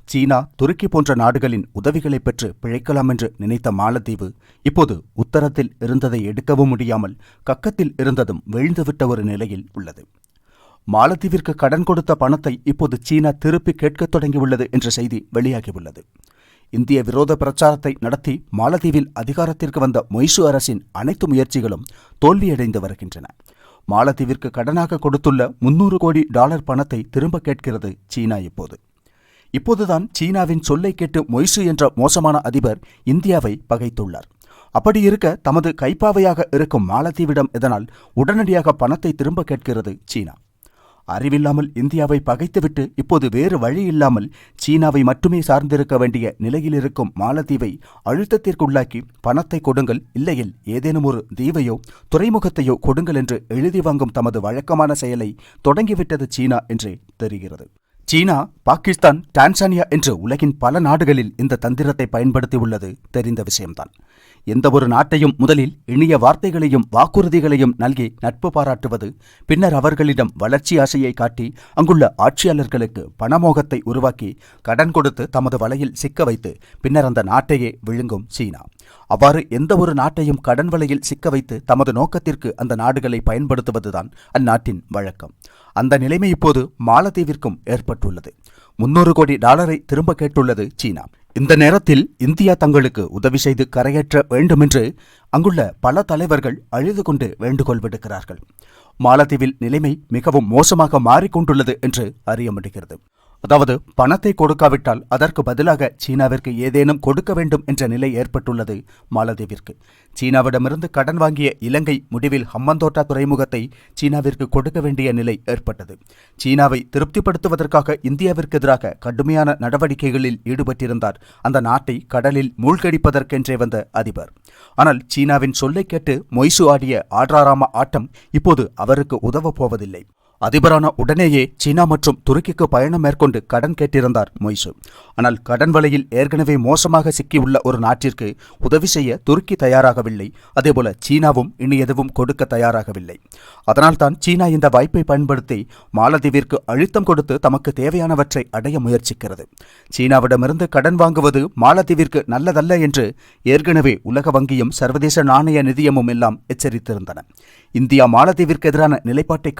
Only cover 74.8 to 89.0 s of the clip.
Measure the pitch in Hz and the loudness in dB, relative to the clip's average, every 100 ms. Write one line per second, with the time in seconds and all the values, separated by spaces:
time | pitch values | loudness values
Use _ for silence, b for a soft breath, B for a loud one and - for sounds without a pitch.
74.8 | 160 160 143 - 117 131 127 127 113 139 | 0 2 0 0 -6 -2 -2 -2 -4 -4
75.8 | 135 - 139 - 143 113 92 - b b | -6 -6 -8 -2 -2 -2 -6 -14 b b
76.8 | 131 147 131 120 98 120 - 143 120 117 | -2 2 2 0 0 0 2 0 -2 -8
77.8 | 107 117 123 104 117 - 107 69 - _ | -8 -6 -6 -8 -10 -10 -10 -10 -18 _
78.8 | b b b 151 139 156 - 120 156 190 | b b b 4 4 4 -2 -4 0 2
79.8 | 175 143 143 170 147 143 - 123 170 170 | 2 0 -2 -2 -2 -2 0 0 0 -2
80.8 | 147 139 - 143 165 139 135 110 - 127 | -2 -4 -6 -6 -4 -4 -4 -8 0 0
81.8 | 135 117 160 175 160 139 117 - 123 110 | 2 0 -2 -4 -6 -6 -8 -8 -6 -4
82.8 | 120 131 123 117 120 117 143 127 120 113 | -2 -2 -2 -2 -2 -2 -2 -4 -4 -6
83.8 | 104 92 - b b 127 123 113 - 92 | -6 -10 -10 b b -2 2 0 0 -10
84.8 | - 98 95 - 76 _ b b b b | -8 -8 -8 -10 -18 _ b b b b
85.8 | 127 139 131 175 196 170 156 135 127 - | 2 2 2 0 0 2 2 2 0 -4
86.8 | 117 123 196 180 151 143 117 90 - 120 | 4 4 4 -2 -4 -4 -6 -8 -6 -6
87.8 | - 113 98 87 - - b b b b | -6 -6 -6 -6 -14 -20 b b b b
88.8 | 117 165 | 2 4